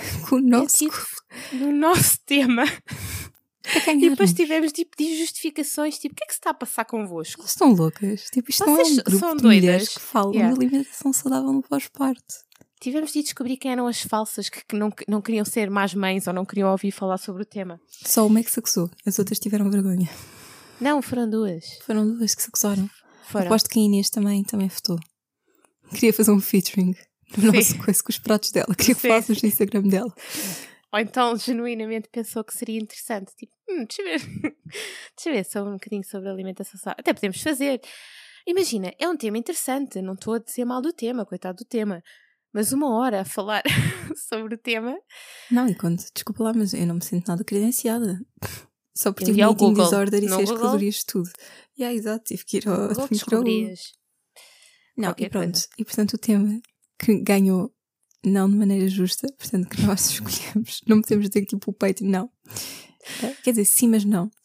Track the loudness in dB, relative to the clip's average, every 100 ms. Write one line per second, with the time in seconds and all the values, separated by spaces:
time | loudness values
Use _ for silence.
0 | -4 -8 0 4 6 6 4 2 0 -2
1 | -8 -12 -16 -18 -10 -4 0 2 4 6
2 | 4 2 2 4 4 4 2 -2 -10 -10
3 | -8 -10 -12 _ _ _ -2 0 2 6
4 | 6 6 4 4 2 2 0 -2 -6 -2
5 | -2 -2 -4 -4 -6 -4 -4 -4 -4 -4
6 | -10 -10 -10 -4 -4 -4 -4 -6 -4 -6
7 | -6 -8 -10 -10 -8 4 6 8 4 0
8 | -4 -4 -4 -4 -2 2 4 6 6 4
9 | 4 2 2 6 8 8 8 4 0 -6
10 | -2 0 2 2 2 2 2 0 -2 -4
11 | -2 0 0 -2 0 -2 -2 -4 -6 -4
12 | -2 -2 -10 -20 _ _ _ _ -6 -4
13 | -4 -4 -4 -6 -6 -4 -4 -2 -2 -4
14 | -4 -4 -4 -6 -10 -12 -6 -2 -2 -4
15 | -4 -2 0 -2 -2 -2 -2 0 0 0
16 | -2 -2 -2 -4 -4 0 2 2 -2 -4
17 | -4 -4 -6 -10 -10 -10 -12 -14 _ -10
18 | 0 2 6 4 2 -4 -2 -2 -2 -4
19 | -4 -2 -2 -4 -2 0 2 2 2 0
20 | 0 -4 -20 -20 -20 -20 -20 -4 0 0
21 | 0 -2 0 0 -2 -4 -10 -12 -2 0
22 | 0 0 0 -2 -4 -2 0 0 -2 -8
23 | _ _ -6 -2 2 2 2 2 4 4
24 | 0 0 0 0 -2 -2 -4 -4 -6 -6
25 | -8 _ _ _ _ _ _ _ _ 2
26 | 4 6 6 4 4 2 2 0 0 -2
27 | _ _ _ 2 6 6 4 2 0 0
28 | -2 -4 0 0 0 -2 0 2 2 4
29 | 4 4 2 0 0 0 0 2 2 2
30 | -2 -10 -12 -8 -8 -10 -16 -20 _ -2
31 | -2 0 2 0 -2 -2 -4 -4 -4 -6
32 | -6 -8 -6 -8 -8 -8 -6 -6 -8 -12
33 | -8 -8 -10 -18 -20 _ -8 -8 -6 -8
34 | -6 -6 -8 -8 -8 -10 -16 -14 -14 -14
35 | -20 -10 -4 -2 -4 -6 -6 -10 -8 -10
36 | -8 -10 -10 -8 -8 -10 -14 -12 -10 -4
37 | -2 -2 -4 -4 -4 -2 -2 -4 -8 -20
38 | -20 -20 -20 -10 -2 0 0 -2 -6 -4
39 | -4 -2 -4 -4 -4 -6 -4 -4 -4 -6
40 | -8 -6 -4 -4 -4 -6 -4 -2 -4 -4
41 | -4 -4 -6 -8 -10 -12 -6 -4 -4 -6
42 | -12 -20 _ _ _ -4 0 0 0 0
43 | 0 -2 -4 -6 -4 -2 0 0 0 -4
44 | -10 -12 -8 -8 -6 -6 -4 -2 -4 -8
45 | -12 -20 -20 -20 0 2 2 0 -2 -2
46 | -6 -10 -8 -4 -2 0 0 0 -2 -2
47 | -4 -4 -2 -4 -2 0 0 0 -2 -2
48 | -2 -4 -10 _ -14 -14 -20 _ _ -4
49 | -2 0 2 6 6 6 6 6 4 4
50 | 2 2 2 2 0 0 0 0 0 -4
51 | -4 -4 -4 -10 -20 -20 _ -8 -6 -4
52 | -4 -6 -8 -10 -4 -4 0 0 0 -2
53 | -2 -2 0 0 2 0 -2 -8 -18 _
54 | _ _ _ -20 -20 _ _ _ _ -6
55 | -4 -4 -4 -2 -2 -2 -4 -8 -4 0
56 | 0 0 2 2 2 -2 -8 _ _ -2
57 | 2 2 2 4 4 2 -2 -8 _ _
58 | _ _ 0 2 4 4 4 2 0 0
59 | -2 -2 -6 -8 -4 -4 -2 0 0 2
60 | 0 -2 -6 -8 -4 -4 -4 -2 4 4
61 | 4 2 2 0 -2 -4 -6 -2 -2 0
62 | 0 -2 -4 _ -18 -14 -14 -14 -20 _
63 | -16 -8 -8 -4 0 2 2 4 4 4
64 | 2 0 -2 -8